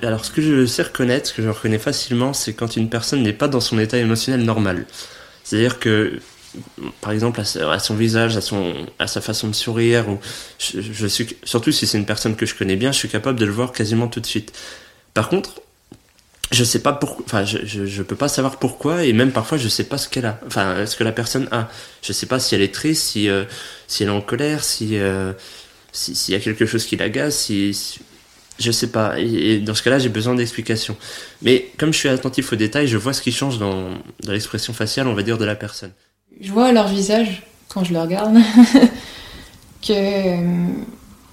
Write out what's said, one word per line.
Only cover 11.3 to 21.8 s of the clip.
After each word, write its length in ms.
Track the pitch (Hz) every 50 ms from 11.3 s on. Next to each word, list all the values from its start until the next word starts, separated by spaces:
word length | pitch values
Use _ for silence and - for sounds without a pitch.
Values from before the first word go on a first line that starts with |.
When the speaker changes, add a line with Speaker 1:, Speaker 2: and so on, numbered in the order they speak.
| - - -
Speaker 1:
surtout 280 | - - 120 113 165
si 160 | 147 - - 104
c'est 100 | - 107
une 80 | 104
personne 300 | 101 107 - - 117 110
que 100 | 110 113
je 80 | 107 -
connais 220 | - 107 98 95
bien, 160 | 95 120 135
je 80 | 139 -
suis 100 | - 104
capable 300 | - 104 104 135 135 117
de 60 | 110
le 60 | 101
voir 200 | 101 110 123 127
quasiment 360 | - - 117 110 113 113 120 117
tout 120 | 117 -
de 80 | 113 -
suite. 260 | - 107 - - - - - - - - - - - _ _ _ -
Par 140 | 107 107 -
contre, 320 | 170 190 190 - - - - _ _ _ _ - - - _ _ _ _ _ _ _ _ - - -
je 100 | 117 120
sais 160 | 113 - 117
pas 140 | - 139 143
pourquoi, 320 | 139 143 - - - -
enfin, 180 | - - 107 98
je, 140 | 101 107 - -
je, 200 | 110 104 104 101
je 180 | 98 98 101 95
peux 120 | - 98
pas 140 | - 139 143
savoir 280 | - - 131 135 131 -
pourquoi, 460 | - 127 - - - 143 165 175 170
et 100 | 135 113
même 180 | 110 127 135
parfois, 260 | 123 120 107 - 160 156
je 100 | 123 110
sais 160 | - - -
pas 140 | - 139 139
ce 100 | - -
qu'elle 180 | - 135 120
a, 140 | 113 107 - - 123
enfin, 380 | - 113 98 95 92 92 104
ce 100 | 107 -
que 80 | - 113
la 80 | 110
personne 360 | 107 120 117 117 - 131 135 -
a. 180 | 113 120 113 113 - -